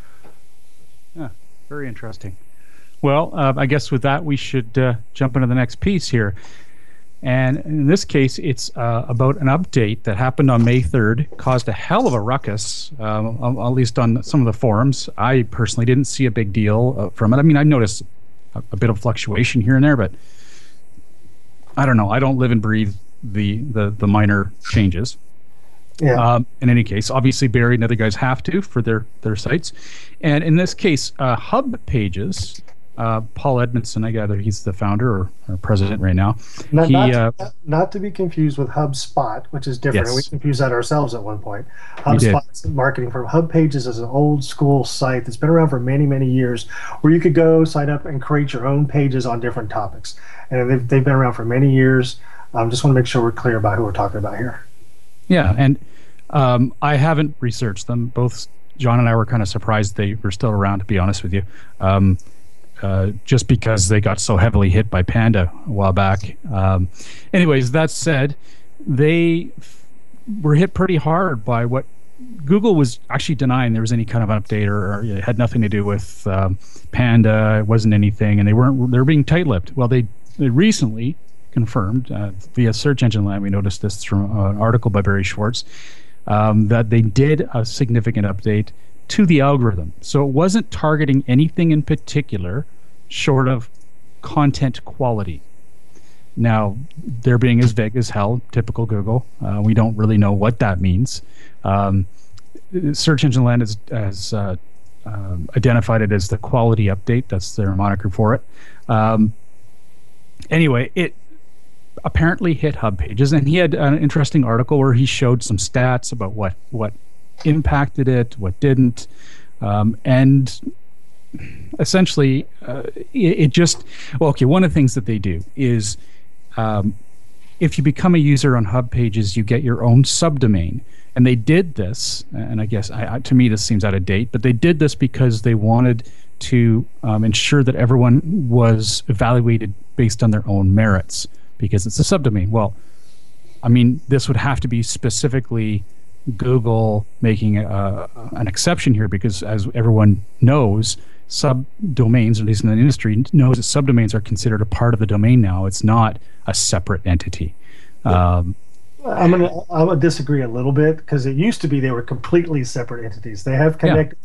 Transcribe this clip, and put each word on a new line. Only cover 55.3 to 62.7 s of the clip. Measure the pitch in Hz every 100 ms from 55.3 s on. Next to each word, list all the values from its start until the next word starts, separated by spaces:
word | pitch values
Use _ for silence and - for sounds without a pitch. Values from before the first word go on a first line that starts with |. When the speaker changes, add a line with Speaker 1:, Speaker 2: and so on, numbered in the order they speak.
| 180 95 117
Speaker 1:
and, | 139 139 - - - - -
um, | 147 131 123 135 -
I | 143 147
haven't | 156 151 147 -
researched | 123 - 117 98 -
them. | 120 120
Both | 123 123 - - - - -
John | 123 120
and | 117
I |
were | 113 110
kinda | 120 98
surprised | - - 107 101 -
they | 101
were | 107 101
still | - 113
around, | 104 98 98
to |
be | 98 95
honest | 92 98
with | 90
you. | 95 92 - - -
Um, | 95 98 98 92 - - - - -